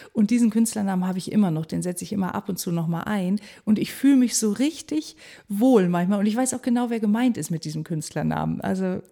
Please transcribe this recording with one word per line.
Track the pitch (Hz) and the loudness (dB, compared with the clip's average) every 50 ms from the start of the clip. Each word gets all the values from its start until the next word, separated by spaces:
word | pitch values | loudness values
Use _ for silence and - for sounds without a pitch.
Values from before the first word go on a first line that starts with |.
| - - | -20 -8
Und | _ - 214 202 | _ 0 2 2
diesen | 240 240 240 220 | 4 4 2 2
Künstlernamen | 208 226 226 226 - 220 202 196 190 185 185 185 | 4 2 0 2 0 -2 -2 0 0 0 0 -2
hab | 185 190 | -2 -4
ich | 180 - | -6 -2
immer | - 214 208 180 | 2 2 2 2
noch, | 160 156 165 - | 2 -2 -4 -4
den | - 165 170 | -4 -4 -4
setze | 180 180 175 175 | -4 -6 -6 -8
ich | - 208 | -6 -4
immer | 202 190 175 - | -4 -4 -2 -4
ab | 202 - - | -6 -6 -6
und | 185 175 | -8 -6
zu | - 190 | -4 -4
noch | 170 170 165 160 | -2 -2 0 -2
mal | 170 165 - | -2 -4 -2
ein. | - 214 202 185 180 196 208 - - - - _ | -4 -2 -2 0 0 -2 -2 -4 -10 -20 -10 _
Und | - 214 185 | 0 0 2
ich | - - - | 0 -4 -6
fühl | - - 277 285 | 2 4 4 6
mich | 262 254 226 - - | 6 4 2 2 0
so | 226 214 | 0 0
richtig | 208 214 254 302 320 - - - 302 311 302 - - _ - - - - _ _ | 0 0 0 -2 -2 -6 -10 -6 -6 -6 -6 -6 -16 _ -20 -20 -20 -20 _ _
wohl | 202 202 226 262 254 220 185 175 | -2 2 4 6 6 6 6 4
manchmal. | 175 175 175 180 208 202 | 2 0 0 0 0 0
Und | 196 | 0
ich | 220 208 | 0 0
weiß | 240 262 254 - | 0 -2 -2 -4
auch | 247 - | -4 -2
genau, | 262 240 240 247 233 | -2 0 0 0 -2
wer | 233 226 | -2 -2
gemeint | 214 208 208 226 247 254 226 - | 0 0 2 2 2 0 0 0
ist | - - | -4 -6
mit | 170 156 - | -6 -6 -6
diesem | 151 151 156 156 | -6 -8 -8 -6
Künstlernamen. | - 180 156 151 - - 156 156 156 156 156 156 160 - - | -4 -6 -6 -6 -6 -6 -4 -2 -2 -2 0 -2 -2 -4 -4
Also | - 196 196 185 190 185 185 - - _ | -4 -4 -2 -2 -2 -4 -4 -6 -8 _